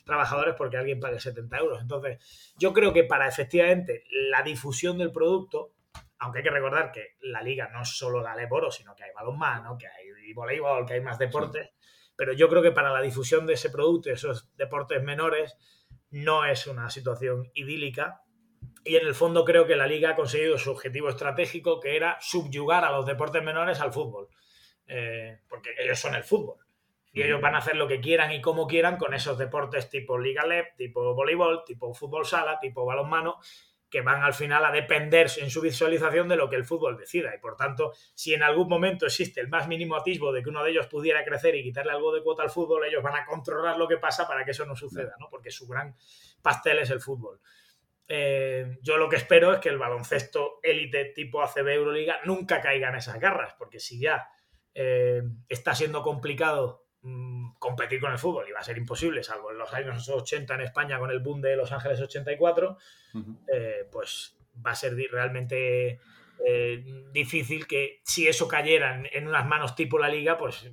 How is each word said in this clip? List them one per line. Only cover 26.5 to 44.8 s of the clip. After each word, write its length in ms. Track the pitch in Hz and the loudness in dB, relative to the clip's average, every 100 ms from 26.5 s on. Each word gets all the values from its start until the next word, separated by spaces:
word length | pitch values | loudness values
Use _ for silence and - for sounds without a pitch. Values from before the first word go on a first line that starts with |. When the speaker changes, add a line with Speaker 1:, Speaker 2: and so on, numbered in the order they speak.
| - _ _ _ _ _ | -12 _ _ _ _ _
Speaker 1:
y 80 | 143 | -2
Speaker 2:
Ujú. 80 | 147 | 0
Speaker 1:
ellos 120 | 143 | 2
van 140 | 143 | 2
a 40 | 151 | 2
hacer 180 | 156 156 | 0 0
lo 100 | 139 | 0
que 140 | 135 | 0
quieran 320 | 135 165 151 | 2 2 2
y 80 | 151 | 0
como 260 | 160 160 143 | 0 0 2
quieran 300 | 165 170 180 | 4 2 2
con 180 | 151 | -2
esos 240 | 135 147 127 | -2 -4 -4
deportes 500 | 127 147 135 139 123 | -2 -4 -4 -4 -4
tipo 300 | 139 123 123 | -8 -4 -2
Liga 260 | 131 139 | 0 0
lep, 300 | 160 170 170 - | 0 0 -2 -8
tipo 380 | 123 123 123 | -6 -2 0
voleibol, 480 | 123 139 170 170 165 | 0 2 4 4 2
tipo 300 | - 120 120 | -4 -10 -10
fútbol 320 | 120 143 156 151 | -10 -8 -6 -2
sala, 320 | 175 156 151 | 0 0 -4
tipo 260 | 131 127 | -6 -4
balonmano, 540 | 123 135 147 160 165 - - - _ _ _ | -2 -2 0 -2 -2 -6 -14 -20 _ _ _
que 120 | 135 | -2
van 200 | 127 139 | 2 4
al 120 | 143 | 2
final 300 | 139 147 147 156 | 0 0 2 4
a 40 | |
depender 580 | 147 151 151 151 165 165 - | 2 2 0 6 6 6 4
en 120 | 139 | -4
su 120 | 156 | -2
visualización 640 | 160 - 160 160 156 160 175 | -2 2 2 2 4 2 4
de 80 | 170 | 2
lo 140 | 135 | 2
que 60 | 131 | 0
el 80 | |
fútbol 320 | 123 165 151 110 | -2 -2 -2 -4
decida, 380 | 101 175 131 | -4 -4 -4
y 40 | 104 | -8
por 180 | 113 104 | -12 -4
tanto, 360 | 139 127 151 - _ | -4 -2 -4 -4 _
si 200 | - 160 | -10 -2
en 80 | 151 | 2
algún 260 | 147 156 175 | 4 4 4
momento 380 | 170 190 185 147 | 4 2 2 0
existe 340 | - 175 - | 0 -4 -4
el 80 | 123 | -2
más 180 | 139 151 | -2 -2
mínimo 300 | 165 165 156 | -4 -4 -2
atisbo 360 | 165 170 147 | -2 -2 -2
de 100 | 131 | -2
que 80 | 127 | -4
uno 120 | 151 | -2
de 80 | 156 | 0
ellos 160 | 165 - | 0 -2
pudiera 360 | 147 156 151 | -2 2 2
crecer 300 | 151 147 165 | 0 0 2
y 80 | 151 | 2
quitarle 300 | 127 127 147 | -4 -6 -4
algo 220 | 143 156 | -2 0
de 80 | 156 | 0
cuota 200 | 156 160 | 0 0
al 80 | 156 | -2
fútbol, 340 | 175 160 160 | -2 0 2
ellos 180 | 156 156 | 2 -2
van 140 | 139 143 | -2 -4
a 80 | |
controlar 540 | 143 156 143 151 170 165 | -4 -8 -4 -2 -2 0
lo 100 | 165 | 2
que 80 | 165 | 2
pasa 300 | 160 160 151 | 2 0 -2
para 180 | 135 | -2
que 60 | 131 | -4
eso 160 | 131 143 | -6 -6
no 100 | |
suceda, 340 | 127 | -8